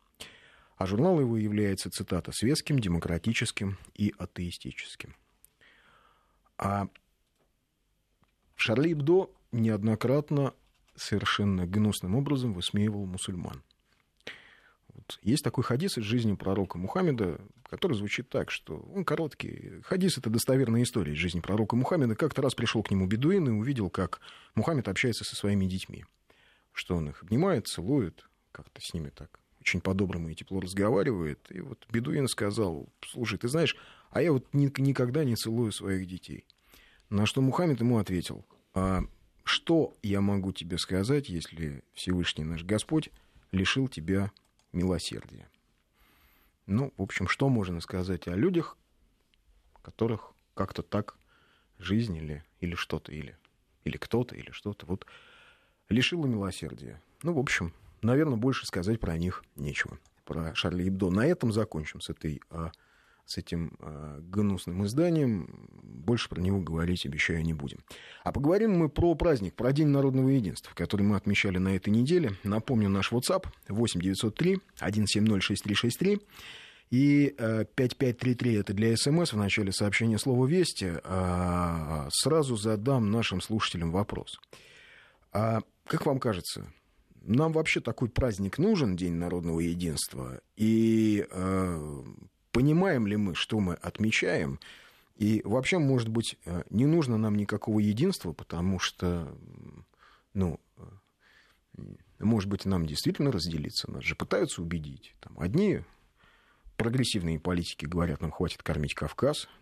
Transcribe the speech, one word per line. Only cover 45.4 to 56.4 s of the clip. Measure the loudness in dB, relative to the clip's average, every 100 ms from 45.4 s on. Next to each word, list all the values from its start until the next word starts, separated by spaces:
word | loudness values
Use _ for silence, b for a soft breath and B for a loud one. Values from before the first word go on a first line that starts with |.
| -20 _ _ _ _ _ b b b b b b -2
Ну, | 0 0 -4
в |
общем, | -6 -4 -4
что | 0 2
можно | 2 0 -4
сказать | -4 -4 -2 -4 -4
о | 0
людях, | 2 0 -2 -8 _ _ _ _ _ _ _ _ _ _
которых | -12 -2 -2 -2 -8 _ _
как-то | -6 -6 -6
так | -4 -4 -4 -8 b b b b b -10
жизнь | -2 0 0 -4
или, | -6 -10 -12 _
или | -6 -6
что-то, | -6 -8 -8
или, | -12 -12 -16 _ _ _ _
или | -8 -8
кто-то, | -2 -2 -2 -6
или | -16
что-то | -12 -10 -10 -8
вот | -8 -10 B B B B B B B B
лишило | 0 0 0 -2
милосердия? | -2